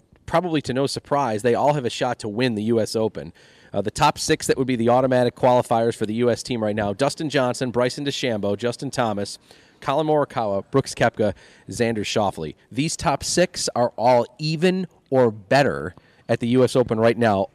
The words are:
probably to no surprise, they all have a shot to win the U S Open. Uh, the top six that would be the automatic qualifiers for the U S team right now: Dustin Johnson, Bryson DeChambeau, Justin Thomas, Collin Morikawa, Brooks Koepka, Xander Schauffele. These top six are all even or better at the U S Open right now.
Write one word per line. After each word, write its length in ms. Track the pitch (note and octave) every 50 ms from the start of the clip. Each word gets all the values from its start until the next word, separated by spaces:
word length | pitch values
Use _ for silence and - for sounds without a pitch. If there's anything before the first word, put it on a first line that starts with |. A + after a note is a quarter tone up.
| - _ _ _ _
probably 340 | - - E3+ F3+ F3 D#3+ D3
to 140 | - - B2
no 120 | B2+ C#3
surprise, 540 | C3+ - A#2+ - - D3 C#3+ C#3 A#2+ A2 G#2
they 140 | G#2 B2 A#2
all 180 | F#2+ A#2+ C#3+
have 140 | D3 D3+ B2
a 20 | A2+
shot 300 | - - C#3 B2 B2 -
to 100 | - A2
win 280 | G2+ A2 B2+ B2+ A2+
the 80 | G#2 G#2+
U 140 | A2+ A#2 A2+
S 160 | G#2 - -
Open. 380 | A2+ A2 G#2+ - E2+ C#2+ D#2+ - _ - _ _ _ _ _
Uh, 80 | - G2+
the 100 | F#2+ G#2+
top 280 | - - D#3 D3 - -
six 280 | - - D#3 D3+ -
that 120 | - D3+ -
would 80 | C3+
be 100 | B2 C3
the 140 | A2+ A2+ A#2
automatic 440 | A#2+ B2+ C3 C3 B2+ B2 B2 A#2+ -
qualifiers 600 | - - B2+ B2 B2 A#2 - B2 A2+ A#2 A#2 A2
for 100 | - A2+
the 80 | G2+ G#2+
U 140 | A#2 A#2+ A#2+
S 120 | A2+ -
team 200 | - - C3 A2+
right 140 | A2 G#2+ G#2
now: 160 | A2 G#2 G2+
Dustin 380 | G2+ - C3+ C#3 - - E3 C#3+
Johnson, 400 | B2 C#3+ B2+ B2 A#2+ - C3+ B2+
Bryson 340 | G2+ A#2+ B2 B2+ - - C#3+
DeChambeau, 500 | C#3 C3+ - - B2+ A2+ G#2 G2 G2+ G2+
Justin 360 | G2 A#2+ A#2+ A#2+ - D3 C3+
Thomas, 480 | - - B2 A2+ G#2 G2+ G2+ - - - _ - - _ _ _ _ _
Collin 260 | - - C3+ D3+ D#3
Morikawa, 640 | D#3 D3+ D3+ C#3+ - - C3 A2+ G#2 G2 G2 F#2+ _
Brooks 240 | - C3+ - - -
Koepka, 400 | - C3 A#2 - - A2 G#2 - - - - _ _ _ -
Xander 300 | F#2+ G2 A#2 A2+ A#2 G#2+
Schauffele. 540 | G2 - - A#2 G#2 F#2+ - - D#2+ D2+ - _ _ _
These 280 | - A#2 D3 D#3+ - -
top 260 | - D#3+ C#3 - -
six 460 | - - E3+ F3+ - - - - - -
are 200 | A#2 B2 - -
all 300 | - G#2+ B2+ B2+ A#2+ A#2 - _ -
even 480 | D#3 D#3 D#3+ D3+ E3 F#3 F3+ F#3+ F#3 - _ _ _ _
or 220 | C3+ C3 B2+ A#2
better 640 | G#2+ G#2+ G2 - C3 C#3 C#3+ A#2 D2+ C#2 C#2+ F2 - - _ _ _ _ _
at 140 | - A#2 -
the 80 | A#2 A#2
U 160 | A#2+ B2+ B2+
S 100 | A2+ -
Open 240 | C3+ A#2+ - A#2 A2
right 200 | A2+ A#2 A#2 G#2+
now. 320 | A#2+ A2+ G2+ F#2+ G2 - _